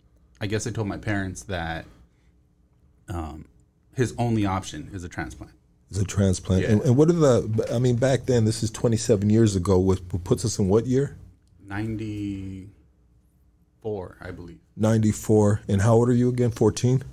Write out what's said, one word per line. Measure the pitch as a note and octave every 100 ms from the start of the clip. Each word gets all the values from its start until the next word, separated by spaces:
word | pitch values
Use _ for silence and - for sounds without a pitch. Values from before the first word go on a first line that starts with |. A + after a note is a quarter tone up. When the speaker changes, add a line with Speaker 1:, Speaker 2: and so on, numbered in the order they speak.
| _ _ _ -
Speaker 1:
I | G#2+
guess | G#2+ A#2
I |
told | A2 G2+
my | F2+
parents | A2 G2+ F#2+ F2 -
that, | F2+ E2 E2 - - _ _ _ _ _ _ _ _ _ _ -
um, | E2+ D#2+ D#2+ - _ _ _ _ -
his | A#2+ -
only | A#2+ A2 G2+
option | F#2+ F#2+ - D#2
is | F#2
a | F2
transplant. | - D#2+ - D#2+ _ _ _ -
Speaker 2:
Is | F#2+
a | F#2+
transplant. | - G2 F2+ - F#2
Speaker 1:
Yeah. | F#2
Speaker 2:
And, | G#2+
and | - B2
what | D#3
are |
the, | E3+ D3 A#2 - A2 -
I | A#2+
mean, | B2+ A#2+
back | C3 C3 -
then, | B2 A2
this | -
is | A2
twenty-seven | - B2 A2 - G#2 G#2
years | A2 A2+ F#2+
ago, | F2 F#2
what, | F#2+ F#2 -
what | F2
puts | - B2 A2+
us | -
in | F#2+
what | G#2+ A#2
year? | B2+ C#3 - - _ _ _ G2
Speaker 1:
Ninety-four, | G2 A2 A2 G#2+ G#2 G2+ G2 F#2+ F#2+ F#2+ - _ _ _ _ _ _ _ _ _ _ A2 G#2 F2+ -
I | F2+
believe. | F2+ E2+ E2 _ -
Speaker 2:
Ninety-four. | G#2+ A2+ G#2+ G#2 - G#2+ G#2 G#2+ -
And | G2
how | A2 A2+
old | A#2+
are |
you | A#2+ B2
again? | B2 A#2+
Fourteen? | A#2 A2 G#2 B2 C3 -